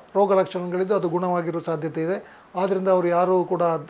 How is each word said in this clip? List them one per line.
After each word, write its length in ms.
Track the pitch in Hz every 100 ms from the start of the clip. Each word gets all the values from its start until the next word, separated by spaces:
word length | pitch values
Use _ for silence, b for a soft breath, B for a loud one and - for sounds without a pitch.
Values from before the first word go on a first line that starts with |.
| - 196
ರೋಗ 180 | 202
ಲಕ್ಷಣಗಳಿದ್ದು 600 | 190 185 185 180 180 190 202
ಅದು 140 | 170
ಗುಣವಾಗಿರೋ 500 | 175 180 175 170 165
ಸಾಧ್ಯತೆ 440 | 160 160 156 151
ಇದೆ. 360 | 160 202 - - - 180
ಆದ್ದರಿಂದ 320 | 185 190 190
ಅವರು 200 | 185 175
ಯಾರೂ 360 | 175 180 185
ಕೂಡ 180 | 175 180 175 160 147